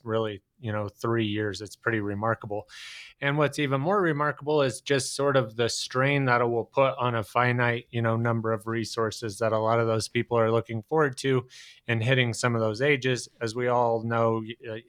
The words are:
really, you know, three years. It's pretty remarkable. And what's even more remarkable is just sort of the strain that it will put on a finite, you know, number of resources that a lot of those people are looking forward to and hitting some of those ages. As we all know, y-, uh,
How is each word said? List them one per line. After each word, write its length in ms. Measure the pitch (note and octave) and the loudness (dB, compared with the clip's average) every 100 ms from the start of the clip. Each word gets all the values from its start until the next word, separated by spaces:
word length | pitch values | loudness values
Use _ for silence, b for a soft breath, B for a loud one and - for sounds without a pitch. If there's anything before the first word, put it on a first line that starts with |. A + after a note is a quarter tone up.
| A2+ | -4
really, 360 | A2 A2 G2+ _ _ | -2 -2 -6 _ _
you 120 | A#2+ | -6
know, 160 | G#2+ G2+ | -4 -6
three 380 | - A#2 A#2 G#2+ | -4 -2 0 0
years. 320 | G#2 G#2+ F#2+ | -2 -4 -6
It's 160 | G#2 - | -12 -8
pretty 240 | A#2 A2 | -2 -2
remarkable. 720 | G2+ G2+ A2+ A2 G#2 G#2 - B B B B B | -2 -2 -2 -2 -4 -10 -10 B B B B B
And 140 | C#3 D3 | -2 2
what's 220 | C#3+ D3 | 0 0
even 200 | C#3+ C3+ | 0 0
more 200 | D3+ G#3 | 0 0
remarkable 600 | F3 D3 D3 C#3 C#3+ D3+ | 2 0 -2 -4 0 2
is 180 | C3 - | 2 0
just 340 | - C#3 C3+ - | 0 0 0 0
sort 220 | C#3 C3+ | 2 2
of 180 | A2+ A2 | 0 0
the 140 | A#2 | -2
strain 560 | - - B2+ C3+ C#3+ C3+ | -2 -4 0 2 2 2
that 160 | B2 | 2
it 80 | A#2+ | 2
will 160 | A#2 G#2+ | -2 -2
put 300 | - C3+ C3 | 2 2 2
on 160 | B2 | 0
a 80 | A#2 | -2
finite, 600 | G#2+ A#2+ B2 B2 A#2+ A#2+ - | 0 2 2 4 2 0 -4
you 100 | A#2+ | -2
know, 160 | A2+ A2+ | 0 2
number 340 | A#2 A#2 A2 | 0 0 -2
of 140 | A2 A2 | -4 -4
resources 720 | A2+ G#2+ - A2 - A2+ G2 | -4 -4 -2 -4 -4 -8 -2
that 140 | A2+ | 0
a 80 | A2 | 2
lot 200 | A2 A#2 | 2 2
of 60 | A2+ | 2
those 220 | A2 - | 0 -2
people 320 | A#2 A2+ A#2 | -4 0 2
are 120 | A2+ | 4
looking 300 | A2+ - A2+ | 2 0 -8
forward 360 | - D#3+ C#3+ C3 | -2 0 0 0
to 280 | C3+ C3 - B B B - | 0 0 -2 B B B -4
and 160 | A2+ | 0
hitting 300 | A#2 B2+ A#2+ | 2 2 2
some 220 | G#2+ B2 A#2 | 0 0 2
of 60 | |
those 200 | A2 G#2+ | 0 0
ages. 480 | C#3+ C#3 C3 A#2+ - - | 0 2 0 -2 -4 -8
As 140 | A#2 | -6
we 140 | A#2 B2 | -2 0
all 340 | B2 A#2+ A#2 | 2 2 0
know, 400 | A2+ A#2 A2+ A2+ | 0 2 2 0
y-, 280 | A2 A#2 A#2+ | -4 -12 -12
uh, 60 | A2 | -12